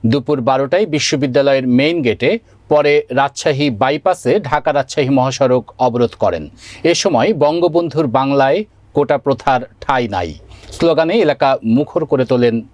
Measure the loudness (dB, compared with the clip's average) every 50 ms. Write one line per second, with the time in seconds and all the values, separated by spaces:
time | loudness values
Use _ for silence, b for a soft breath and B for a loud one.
0 | 0 0 0 0 0 -2 -2 -2 0 0 0 0 0 0 0 0 0 0 -2 -4
1 | -2 -2 -2 -2 -2 0 0 2 2 2 2 0 2 2 2 2 2 2 0 0
2 | 0 -2 -2 0 0 0 0 -2 b b b b _ 0 0 2 2 4 2 2
3 | 0 -2 -2 -2 -2 -2 -2 -4 -2 -2 0 0 0 -2 0 0 0 0 0 0
4 | _ -2 -2 0 0 0 0 0 0 -2 -4 -2 -2 0 -2 -2 -2 -2 -2 -2
5 | 0 2 2 2 0 0 0 0 0 2 2 0 -2 -4 -6 -2 -2 0 2 0
6 | -2 -2 -2 -2 -2 -2 -2 -4 -8 -12 -18 B B B B B B 0 0 0
7 | 0 0 0 2 0 0 0 2 0 0 0 0 0 0 0 0 -2 -2 -2 -2
8 | -2 0 0 0 0 0 2 2 2 2 2 0 -2 -8 _ _ _ _ -2 -2
9 | 0 0 0 -2 0 -2 -4 -2 0 0 0 0 -2 -6 -16 _ -6 -2 -2 -2
10 | -2 -2 -4 -4 -6 -6 -10 -14 -20 -20 B B B B -6 -2 0 2 2 2
11 | 0 0 2 2 2 2 2 2 2 0 0 0 0 0 0 0 0 0 -2 -4
12 | -2 0 0 0 0 0 2 2 2 2 0 -2 -6 -8